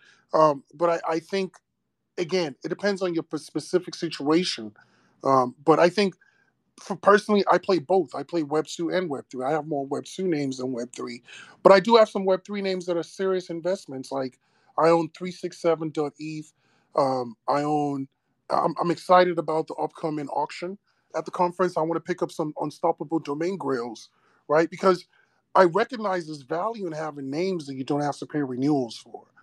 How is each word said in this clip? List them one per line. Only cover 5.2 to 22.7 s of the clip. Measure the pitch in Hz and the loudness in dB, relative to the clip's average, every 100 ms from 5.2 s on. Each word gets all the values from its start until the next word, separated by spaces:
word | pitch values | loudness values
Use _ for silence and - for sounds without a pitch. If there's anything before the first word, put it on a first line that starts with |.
Um, | 135 135 127 - | 2 4 4 -2
but | 160 151 | 4 6
I | 175 | 6
think, | 190 196 - _ _ _ _ _ - | 4 -2 -2 _ _ _ _ _ -20
for | - | -12
personally, | 190 196 208 - 202 - | 0 4 4 4 2 4
I | 180 | 2
play | - 175 | 2 0
both. | 135 190 143 | 2 0 0
I | 143 | -6
play | 139 170 | -4 -4
Web | 143 156 151 | 0 -2 -2
two | - 165 | -6 -2
and | 175 175 | -2 -2
Web | 127 - | -6 -8
three. | 123 | -6
I | 131 | -2
have | 156 151 | -2 -2
more | 143 | -6
Web | 139 135 | -4 -6
two | 131 - 185 | -8 -6 -2
names | 151 139 127 | 0 -2 -4
than | 131 | -6
Web | 120 123 | -6 -8
three. | - 127 120 - - - - | -10 -10 -12 -18 -20 -20 4
But | 185 | 8
I | 196 | 8
do | 220 233 | 8 6
have | 214 | 6
some | 202 | 4
Web | 190 185 | 0 0
three | - 202 | 0 -4
names | 190 185 175 | -4 -4 -2
that | 170 | -4
are | |
serious | 160 - 190 185 180 | -4 -4 -2 -2 -4
investments. | 165 175 196 - 135 131 | -6 -4 -6 -8 -12 -8
Like, | 135 131 _ _ _ _ - | -6 -6 _ _ _ _ 2
I | 165 | 4
own | 170 160 - | 4 2 -8
three | 185 | -12
six | - 175 - | -8 -12 -2
seven | 170 160 160 | 0 0 -2
dot | 156 147 - | -4 -4 -6
eth. | 156 156 151 _ _ _ _ | -12 -12 -14 _ _ _ _
Um, | - 135 131 120 110 - | 0 0 0 -4 -8 -2
I | 143 | 0
own, | 147 151 143 139 135 _ _ _ - | 0 0 -2 -4 -8 _ _ _ -4
I'm, | - 175 - | -2 0 -2
I'm | 170 | -2
excited | 160 - 180 180 170 | -2 4 6 6 0
about | 156 160 156 | -2 -4 -4
the | |
upcoming | 151 156 - 160 151 139 | -6 -8 -6 -6 -4 -6
auction | - 151 - 175 202 _ _ _ 160 | -6 -6 -8 -10 -10 _ _ _ -10
at | |
the | 165 | -8
conference. | - 175 175 180 170 | -2 -2 0 -2 0
I | |
wanna | 160 165 | -2 -4
pick | - 175 | -4 -4
up | 160 | -4
some | - 151 - | -4 -6 -4
unstoppable | 147 | -8